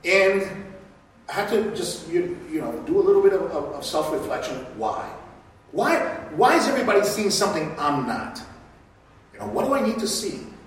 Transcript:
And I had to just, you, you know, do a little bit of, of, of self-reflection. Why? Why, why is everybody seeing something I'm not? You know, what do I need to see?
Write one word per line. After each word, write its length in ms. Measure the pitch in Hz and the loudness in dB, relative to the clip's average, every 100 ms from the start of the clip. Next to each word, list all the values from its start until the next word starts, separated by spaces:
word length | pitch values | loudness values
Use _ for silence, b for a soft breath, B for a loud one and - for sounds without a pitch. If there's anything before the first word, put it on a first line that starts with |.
And 600 | 175 196 190 196 196 - - - - - _ _ - | 4 4 6 4 -2 -8 -14 -18 -20 -20 _ _ -6
I 40 | |
had 160 | 202 208 | -4 0
to 260 | 220 220 | 0 0
just, 340 | - 170 - 165 | -4 -6 -8 -2
you, 300 | 170 - - - | -2 -2 -6 -6
you 100 | 156 | -6
know, 120 | - - - | -4 -8 0
do 140 | 170 | 4
a 20 | |
little 200 | 190 202 | 6 6
bit 100 | 196 | 6
of, 100 | - - | 4 -2
of, 220 | 151 143 | -4 -6
of 120 | - | -8
self-reflection. 720 | - 156 156 147 - 123 - 127 - 107 | -4 -2 0 -2 -4 -6 -6 -8 -10 -6
Why? 320 | 107 - - - - - - - - | -4 -4 -8 -12 -18 -20 -20 -20 -6
Why, 260 | - - 330 - - - 156 | 0 2 2 0 -6 -8 4
why 200 | 233 339 | 6 6
is 120 | 269 | 2
everybody 360 | 262 214 202 | 0 4 4
seeing 260 | 202 - 202 | 2 0 0
something 440 | - 196 160 156 - | 2 0 0 -4 -2
I'm 280 | 147 139 120 | 0 0 -2
not? 340 | 113 - - - - - - - _ _ - _ | -6 -8 -12 -16 -20 -20 -20 -20 _ _ -20 _
You 80 | - | -12
know, 60 | 208 | -6
what 180 | - | -2
do 100 | 269 | 0
I 100 | 269 | 2
need 140 | 220 - | 2 0
to 80 | - | -2
see? 400 | - - - - - | -2 -4 -8 -12 -18